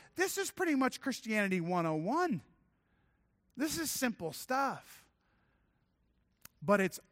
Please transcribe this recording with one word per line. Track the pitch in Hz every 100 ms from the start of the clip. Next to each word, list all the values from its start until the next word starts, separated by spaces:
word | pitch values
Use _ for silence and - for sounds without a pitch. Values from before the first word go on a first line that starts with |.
| - -
this | 370 392
is | 370
pretty | - 359
much | 269 254 -
Christianity | 269 - 220 214 196 185
one | 165 180 165
oh |
one. | 156 175 320 359 175 - _ _ _ _ _ _ _ _ _ _ -
This | 302 330
is | 302
simple | - 247 190 160
stuff, | - - 262 269 170 - - - _ _ _ _ _ _ _ _ _ _ _ _ _ - _
but | 147 202
it's | 190 - -